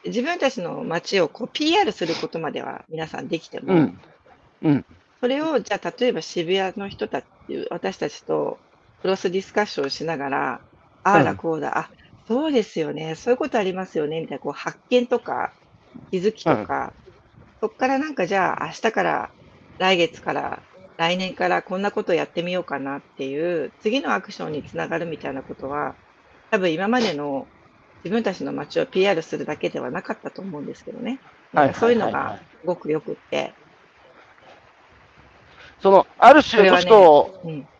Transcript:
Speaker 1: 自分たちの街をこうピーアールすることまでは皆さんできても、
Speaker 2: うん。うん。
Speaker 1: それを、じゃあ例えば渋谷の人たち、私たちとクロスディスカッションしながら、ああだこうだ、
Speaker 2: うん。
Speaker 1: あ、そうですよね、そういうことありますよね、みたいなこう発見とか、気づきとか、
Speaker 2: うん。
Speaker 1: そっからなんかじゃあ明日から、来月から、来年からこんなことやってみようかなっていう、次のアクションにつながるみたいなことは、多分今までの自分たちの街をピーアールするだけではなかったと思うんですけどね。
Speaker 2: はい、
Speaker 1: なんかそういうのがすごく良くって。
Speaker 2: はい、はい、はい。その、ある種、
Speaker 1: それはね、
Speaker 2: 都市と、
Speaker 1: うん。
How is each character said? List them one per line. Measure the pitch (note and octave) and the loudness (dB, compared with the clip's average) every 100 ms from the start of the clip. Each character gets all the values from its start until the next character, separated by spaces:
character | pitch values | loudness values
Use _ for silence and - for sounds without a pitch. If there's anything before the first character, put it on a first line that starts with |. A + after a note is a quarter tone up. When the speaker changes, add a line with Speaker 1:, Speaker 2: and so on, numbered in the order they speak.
| - | -4
Speaker 1:
自 | F#3+ | -4
分 | C4 F4 | -4 -2
た | C#4+ | -2
ち | A#3 | -2
の | E3+ D#3 | -8 -8
街 | - E3 - G3+ | -6 -6 -2 0
を | D#3+ | 0
こ | - | -2
う | B3 | -10
ピ | - D4+ F4 | -4 0 2
ー | |
ア | |
ー | |
ル | E4+ | 0
す | - | -2
る | E3+ D#3+ | -4 -4
こ | D#3 | -6
と | E3+ | -6
ま | D#3 | -8
で | C3 | -8
は | B2+ B2+ - | -10 -12 -12
皆 | D#3+ D#3+ | -10 -6
さ | - | -6
ん | C#3 | -4
で | E3 | -6
き | - | -6
て | - | -12
も、 | - | 2
Speaker 2:
う | F3+ | 4
ん。 | B2 F#2 - _ _ - _ _ | 4 0 -20 _ _ -20 _ _
う | D#3+ | 2
ん。 | C#3 - - _ _ | 2 0 -20 _ _
Speaker 1:
そ | B3 | -2
れ | C4+ | -2
を、 | D#4+ C#4 | 0 -2
じ | G3 | -2
ゃ | G3+ | -6
あ | F3 - | -6 -2
例 | B3 | -2
え | |
ば | D#3+ | -2
渋 | - - E3 F#3+ | -6 -6 -2 -2
谷 | F#3+ F3+ | -2 -6
の | G3 | -12
人 | - G#3+ | -8 -8
た | C#3 | -8
ち、 | - _ - C#3 - | -10 _ -10 -8 -8
私 | E3+ F#3+ F#3 | -6 -8 -6
た | D#3 | -8
ち | - | -8
と | - D#3 D3 - _ _ _ _ | -4 -2 -2 -8 _ _ _ _
ク | - | -2
ロ | |
ス | F#3+ G3 | -2 -2
デ | F3+ | -4
ィ | |
ス | - | -4
カ | - | -4
ッ | G#3 | -2
シ | - | -4
ョ | C#3 | -6
ン | |
し | - | -6
な | D#3+ D#3+ | -6 -6
が | C#3 | -4
ら、 | C#3 C#3+ B2 - _ _ _ | -4 -4 -8 -14 _ _ _
あ | F#3 | 2
あ | G3+ | 4
だ | D#3+ D#3 | 4 0
こ | E3 | -4
う | D#3 | -4
だ、 | C#3+ | -4
Speaker 2:
う | |
ん。 | - | -4
Speaker 1:
あ、 | E3 - - - - | -6 -16 -20 -20 -4
そ | A#3 D#4 | -2 2
う | |
で | C4+ | 0
す | G3+ - | 0 -4
よ | D3+ | -6
ね、 | D3 D#3+ | -6 -8
そ | D#3+ - | -8 -2
う | |
い | |
う | B3 | -2
こ | D#4 | 0
と | A#3 | 0
あ | |
り | F#3+ | -2
ま | F#3 F#3 | -4 -6
す | E3 | -4
よ | D3+ | -4
ね、 | D#3+ | -4
み | D#3+ | -8
た | |
い | C#3+ | -8
な | |
こ | C#3+ | -8
う | |
発 | C#3 D#3+ - _ | -8 -10 -12 _
見 | B3 A#3+ | 0 2
と | A#3+ | -4
か、 | - B2 - _ _ _ _ - - | -4 -6 -6 _ _ _ _ -20 -8
気 | F#3 | -2
づ | F#3+ | -2
き | G#3+ | -2
と | - A#2 G2+ | 0 0 0
か、 | C#3 B2+ - - - _ - - _ | -6 -6 -12 -20 -20 _ -20 -20 _
Speaker 2:
う | A3 | -8
ん。 | |
Speaker 1:
そ | |
っ | - | -2
か | C4 | -2
ら | C4+ | 0
な | D#4 | -2
ん | C4+ | -4
か | F3+ | -2
じ | |
ゃ | G3 E3+ - | 0 0 -2
あ | D#3+ | -8
明 | |
日 | - A3+ | -4 -2
か | A3 | 0
ら、 | E3+ C#3+ - - - - - - | -2 -2 -4 -14 -20 -20 -20 -4
来 | F#3 F#3 | 0 2
月 | E3 - | 2 -2
か | - | -6
ら、 | D3 C#3 - - - F#3+ - | -4 -6 -10 -14 -20 -20 -4
来 | E3 F3+ | -2 -2
年 | F#3 | -4
か | - F3+ | -4 0
ら | F3 | 0
こ | - F#3 | -2 -4
ん | |
な | G3+ | -4
こ | G#3+ | -4
と | G3 | -2
や | E3 | 0
っ | D3 | 0
て | - | -6
み | F3 | -4
よ | F3+ | -6
う | |
か | - C#3 | -6 -8
な | C3+ C#3 | -8 -10
っ | |
て | - - C3+ | -14 -10 -8
い | C#3 E3+ E3+ | -4 -2 -2
う、 | C#3 _ | -6 _
次 | A3+ B3+ | -4 -2
の | D#4 | -2
ア | G#3 | -4
ク | G3 | -4
シ | - | -12
ョ | E3+ | -8
ン | |
に | D3+ | -8
つ | - E3 | -10 -8
な | D#3+ | -6
が | E3 | -6
る | E3+ | -6
み | D3+ | -8
た | D3 | -10
い | |
な | C3+ | -10
こ | C3 | -12
と | C#3+ C3+ | -12 -8
は、 | D3 C#3+ - _ _ _ _ _ | -6 -6 -10 _ _ _ _ _
多 | A3 | 0
分 | F#3 | 0
今 | D#3+ G3 | -2 0
ま | B3 | 0
で | A3 | 0
の | D3 D3 C#3 - _ _ _ _ - | -2 -6 -6 -8 _ _ _ _ -14
自 | E3+ | -6
分 | A3+ | -2
た | A3+ | -2
ち | F#3 | -4
の | C#3+ | -8
街 | C#3+ D3 E3 | -8 -4 -4
を | D#3+ | -2
ピ | F#3+ | 2
ー | G3 | 2
ア | |
ー | E3+ | 2
ル | |
す | D#3 D3+ | -4 -8
る | |
だ | C#3 D3+ | -6 -6
け | F3 | -6
で | D#3 | -6
は | B2 | -8
な | D#3 | -8
か | - | -10
っ | - | -12
た | - | -12
と | - | -14
思 | F#3+ D3 | -12 -12
う | |
ん | C3+ | -12
で | E3 | -14
す | |
け | - | -16
ど | - | -12
ね。 | - C4+ - - _ | -10 -10 -12 -20 _
Speaker 2:
は | - | 2
い、 | C#3 | 2
Speaker 1:
な | |
ん | |
か | F3+ | 4
そ | A3+ | 2
う | |
い | A#3 | 2
う | |
の | G3 | 0
が | E3+ C3+ G2+ - - | -4 -6 -8 -16 -10
す | D#3+ | -6
ご | E3+ | -6
く | - | -4
良 | D3+ | -6
く | - | -6
っ | - | -14
て。 | _ D3 | _ -6
Speaker 2:
は | |
い、 | |
は | C#3 | -6
い、 | |
は | |
い。 | - - _ _ _ - - - - - - _ _ _ - _ - - - - - - - | -12 -20 _ _ _ -20 -20 -20 -20 -20 -20 _ _ _ -20 _ -20 -20 -20 -20 -20 -20 0
そ | G3 | 6
の、 | F#3+ - - | 6 6 8
あ | G3 | 10
る | D4 | 10
種、 | - A3 | 8 6
Speaker 1:
そ | |
れ | F#3+ | 6
は | F3+ | 6
ね、 | |
Speaker 2:
都 | F3+ | 8
市 | |
と、 | A3 F3 D3 - - | 10 12 10 6 -4
Speaker 1:
う | E3 | -12
ん。 | D3+ C3+ | -12 -14